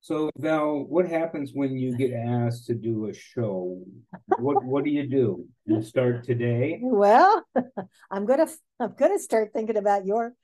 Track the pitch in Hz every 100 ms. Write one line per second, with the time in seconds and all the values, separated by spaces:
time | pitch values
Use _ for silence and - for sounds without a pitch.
0 | - 160 156 - 156 156 151 147 131 156
1 | 180 165 165 156 135 135 139 131 127 123
2 | 131 120 117 120 120 120 - 117 113 110
3 | 107 95 - - 110 95 90 92 - -
4 | _ - - 381 120 - 254 143 143 294
5 | 190 139 120 92 - _ - 110 107 -
6 | 123 120 - 120 120 120 139 170 247 220
7 | 202 233 370 415 - - 254 - 185 _
8 | _ 196 208 269 311 - _ _ 220 -
9 | 285 392 - 226 214 240 220 214 196 202
10 | 190 214 233 247